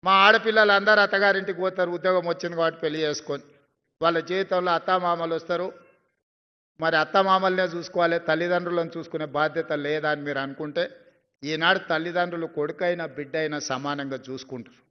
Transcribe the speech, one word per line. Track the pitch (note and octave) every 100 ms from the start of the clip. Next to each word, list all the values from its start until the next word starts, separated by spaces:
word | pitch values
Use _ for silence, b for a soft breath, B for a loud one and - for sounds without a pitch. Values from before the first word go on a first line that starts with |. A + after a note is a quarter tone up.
మా | F3+
ఆడపిల్లలందరూ | F#3+ G3 A3 A3 A3 G#3 G3+ G3+ G#3+
అత్తగారింటికి | G3+ G3 G3+ F#3+ F#3+ F3
పోతారు, | F#3+ F#3 F3+
ఉద్యోగం | F3 F#3 F#3 F3
వచ్చింది | E3+ F3 E3+
కాబట్టి | E3 D#3+
పెళ్లి | D#3+ D#3
చేసుకొని. | D#3 C#3+ - C#3+ - _ _ _ _ _
వాళ్ళ | D#3+ E3
జీవితంలో | E3 F#3 F#3+ F#3 F3+
అత్తామామలు | E3 E3 F#3 F3+ E3+ E3 E3
వస్తారు. | E3 F3 F#3 - _ _ _ _ _ _ _ _ _ _
మరి | D#3+ D#3+
అత్తమామలనే | D#3 G3 F#3+ F#3+ F#3+ F#3
చూసుకోవాలి, | F#3 E3+ E3 F3+ E3+ E3+
తల్లిదండ్రులను | E3+ D#3+ F3 F3 F3 E3+ E3 E3
చూసుకునే | D#3 D#3+ D3+
బాధ్యత | C#3+ D#3 D#3+ D#3+
లేదా | D3+ D3 D3+ D3+
అని | D3
మీరు | C#3+ C#3
అనుకుంటే, | C#3 C3+ D#3 D3 F3 - _ _ _ _
ఈనాడు | C#3+ D#3 E3 F#3
తల్లిదండ్రులు | - D#3+ E3 F3 F3 E3+ D#3+
కొడుకైనా | D#3 D3+ D3+ F3+ F3 D#3+
బిడ్డైనా | C3 C#3 D#3 D#3 D3
సమానంగా | - C3 C#3+ C#3+ C#3 C3 -
చూసుకుంటారు. | C3 - B2+ - _ _